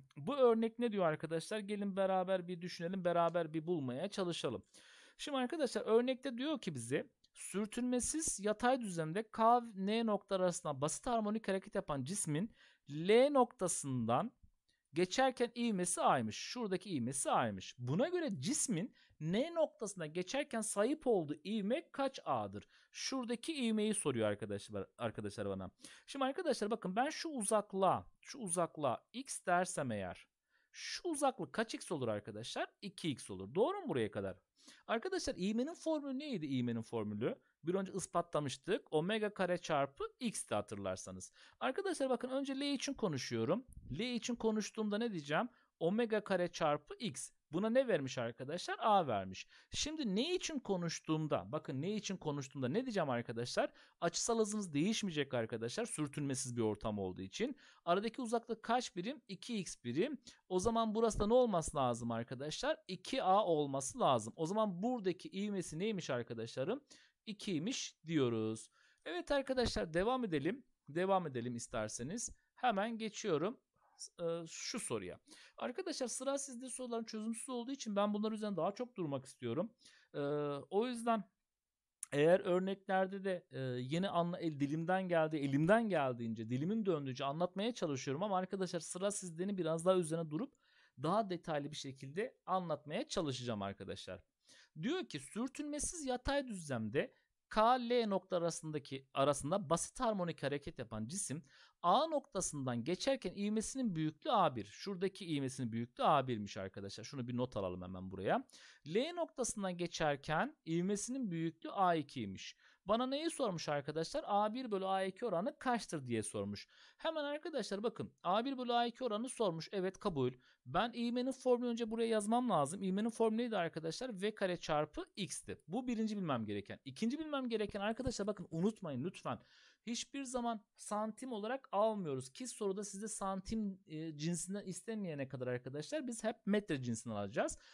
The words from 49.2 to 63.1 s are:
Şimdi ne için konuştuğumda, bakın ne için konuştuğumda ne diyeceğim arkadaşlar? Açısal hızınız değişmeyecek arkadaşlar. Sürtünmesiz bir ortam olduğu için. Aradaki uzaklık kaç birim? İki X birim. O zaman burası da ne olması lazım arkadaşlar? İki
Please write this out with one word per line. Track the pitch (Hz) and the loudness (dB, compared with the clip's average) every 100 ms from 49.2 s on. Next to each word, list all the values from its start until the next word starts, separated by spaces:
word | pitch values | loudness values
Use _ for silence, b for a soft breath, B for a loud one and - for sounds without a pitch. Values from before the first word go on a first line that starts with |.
| 95 95 - B B | 0 -8 -14 B B
Şimdi | - 294 320 226 190 | -4 -4 -2 0 2
ne | 320 | 2
için | 359 - 302 | 0 -2 -4
konuştuğumda, | - 185 170 - - 156 151 127 95 | -2 0 0 -2 -2 0 2 0 -2
bakın | 151 156 131 | -6 -4 -4
ne | 175 | -2
için | 214 - 185 | -2 -4 -6
konuştuğumda | 156 143 131 143 123 | -4 -4 -4 -4 0
ne | 196 | 0
diyeceğim | 262 202 147 | 0 0 0
arkadaşlar? | 120 117 113 123 202 285 - B B | 0 -2 -4 -4 0 -2 -2 B B
Açısal | 170 - - 226 | -2 0 0 2
hızınız | 208 214 185 | 2 0 -2
değişmeyecek | 139 190 214 196 151 135 | 2 2 2 0 -2 0
arkadaşlar. | 123 113 113 117 - 233 | 0 0 -2 -4 -4 -4
Sürtünmesiz | - 147 151 139 131 127 120 | -2 -4 -2 -2 -2 -2 2
bir | |
ortam | 110 104 113 104 | 2 2 -2 -2
olduğu | 95 92 | -2 -4
için. | 95 - 254 - B B | -8 -4 -4 -4 B B
Aradaki | 175 185 220 226 | 0 2 0 -6
uzaklık | 226 233 233 220 | -2 -2 -2 -8
kaç | - 247 - 180 | 0 0 0 -6
birim? | 196 294 - | -6 -8 -10
İki | 185 - 220 | -12 -6 -6
X | - - | -6 -8
birim. | 120 135 262 277 B B - | -4 0 0 -2 B B -2
O | 185 | 0
zaman | 220 226 226 | 2 2 2
burası | 214 226 - | 2 2 2
da | 208 | 4
ne | |
olması | 254 247 175 151 151 | 6 6 2 0 2
lazım | 127 117 120 | 2 2 -2
arkadaşlar? | 113 117 123 147 - 277 311 - | -2 -4 -6 -6 -2 -2 -2 -4
İki | 185 - | -8 -4